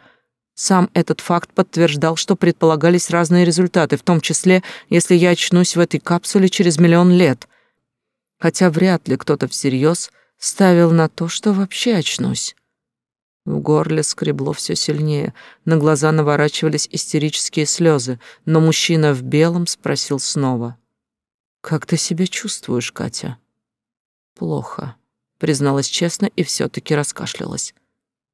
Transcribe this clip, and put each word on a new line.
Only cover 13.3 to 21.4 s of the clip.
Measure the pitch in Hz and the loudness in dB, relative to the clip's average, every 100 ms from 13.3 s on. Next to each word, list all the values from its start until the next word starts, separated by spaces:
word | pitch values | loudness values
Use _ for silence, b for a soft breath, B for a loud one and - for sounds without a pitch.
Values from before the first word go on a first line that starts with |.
| _ - | _ -8
В | 147 | -6
горле | 147 151 160 156 | 0 0 0 -2
скребло | 156 - 160 139 139 | -4 -4 -6 -4 -6
всё | 151 - 170 | -8 -6 -6
сильнее, | - 151 156 147 - B B B | -4 -2 -2 -2 -6 B B B
на | 160 160 | -2 2
глаза | 151 147 156 | 2 2 2
наворачивались | 156 147 147 147 - 160 151 - | 2 2 2 0 0 -2 -2 -4
истерические | - - 156 151 - - 160 147 | -8 -4 -4 -2 -4 -6 -4 -4
слёзы, | - 165 147 120 120 B B - | 2 2 2 -2 -10 B B 0
но | 160 | 2
мужчина | 160 156 - 160 151 | 4 2 0 2 2
в | 131 | 0
белом | 127 147 165 175 170 | -2 2 2 0 -4
спросил | - - 143 - 139 | -6 -4 -4 -4 -6
снова: | - 151 135 123 120 120 _ _ _ _ _ _ | -4 -2 -2 -2 -6 -12 _ _ _ _ _ _